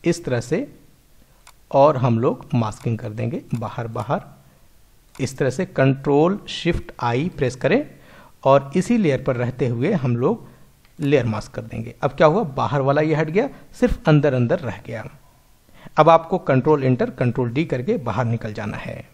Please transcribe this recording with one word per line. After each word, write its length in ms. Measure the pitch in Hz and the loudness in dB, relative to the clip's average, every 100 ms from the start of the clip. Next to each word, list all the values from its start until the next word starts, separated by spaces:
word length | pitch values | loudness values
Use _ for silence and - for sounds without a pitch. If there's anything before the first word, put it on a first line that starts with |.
इस 200 | 160 165 | -2 -2
तरह 160 | - 120 | -2 -4
से 260 | - 175 285 - _ _ _ _ _ _ - _ _ | -2 -4 -4 -14 _ _ _ _ _ _ -20 _ _
और 240 | 139 143 135 | 4 4 4
हम 200 | 127 113 | 2 2
लोग 280 | 131 254 - 127 | 0 -2 -2 -2
मास्किंग 420 | 110 - 123 113 | -2 -4 -6 -4
कर 120 | 113 | -6
देंगे 320 | 110 117 185 - 117 | -6 -6 -6 -6 -6
बाहर 320 | 110 - 117 | -6 -8 -8
बाहर 320 | 113 101 165 - - _ _ _ _ _ _ _ | -8 -4 -6 -6 -20 _ _ _ _ _ _ _
इस 240 | - 131 - | -8 -8 -2
तरह 120 | 139 | -2
से। 160 | - 185 | -2 -4
कंट्रोल 760 | - 135 135 143 143 170 202 - | 2 2 2 2 4 4 0 -8
शिफ्ट 420 | - 165 165 - - | -4 -2 -2 -6 -6
आई 260 | 120 123 175 | -2 -2 -4
प्रेस 260 | - 131 120 | -4 -4 -2
करें 280 | 143 233 302 - - - - _ | 0 0 -2 -14 -20 -20 -20 _
और 260 | 135 139 135 180 | 4 4 4 -2
इसी 200 | 185 233 | 0 0
लेयर 240 | 175 131 | 2 0
पर 140 | - 120 | -2 -2
रहते 300 | 123 - 131 | -4 -2 -2
हुए 240 | 117 147 | 0 0
हम 220 | 196 131 120 | 0 0 0
लोग 300 | 139 226 - - - _ _ - | 0 -2 -8 -20 -20 _ _ -6
लेयर 260 | 143 139 113 | 2 2 2
मास्क 260 | 110 - | -4 -6
कर 100 | - | -12
देंगे। 320 | 113 117 117 - | -10 -10 -10 -4
अब 80 | 143 | -6
क्या 160 | - 156 | 4 4
हुआ, 160 | 180 | 4
बाहर 360 | 175 131 113 143 | -2 -4 -2 0
वाला 200 | 135 143 | 2 2
ये 140 | 156 | 2
हट 160 | 151 156 | 0 0
गया, 180 | 175 269 - - | -2 -2 -8 -20
सिर्फ 360 | - 247 - - | -2 0 2 4
अंदर 260 | 151 147 | 4 4
अंदर 240 | 127 120 180 | 0 0 -2
रह 200 | 123 98 - | -4 -10 -12
गया। 180 | 113 - - _ _ _ _ _ - - - | -14 -14 -20 _ _ _ _ _ -20 -6 4
अब 120 | 156 | 6
आपको 300 | 165 165 185 | 6 4 -2
कंट्रोल 440 | - 131 139 151 | 2 2 4 2
एंटर 260 | 135 123 240 | 2 2 0
कंट्रोल 400 | - 127 123 120 | 0 -2 0 -2
डी 140 | 123 | -2
करके 320 | 165 127 127 226 | -2 -4 -2 -4
बाहर 260 | 117 104 | -2 -2
निकल 280 | 117 117 113 | -2 -2 -4
जाना 240 | 104 208 - | -8 -8 -8
है। 280 | - - - | -10 -14 -16